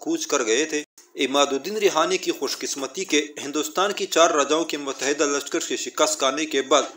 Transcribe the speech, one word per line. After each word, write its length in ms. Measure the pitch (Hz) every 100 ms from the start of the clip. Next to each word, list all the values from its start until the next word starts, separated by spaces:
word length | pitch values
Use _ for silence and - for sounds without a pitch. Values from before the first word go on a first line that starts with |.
कूच 240 | 156 165 -
कर 180 | 143
गए 220 | 110 120 156
थे। 160 | 151 147 - _ -
इमादुद्दीन 600 | 131 139 139 135 139 214
रिहानी 400 | 196 156 170 185
की 140 | 170
खुशकिस्मती 680 | - 202 - 127 143 131 190 185
के 120 | 147 147 -
हिंदुस्तान 540 | 135 151 147 - 202
की 120 | 196 190
चार 280 | 160 170 151
राजाओं 280 | 139 156
के 140 | 160 147
मुतहदा 480 | 139 135 135 147 147
लश्कर 320 | 143 - 170
से 180 | - 127
शिकस्त 420 | - - 151 -
खाने 260 | 135 143 156
के 160 | 135
बाद 280 | 131 147 -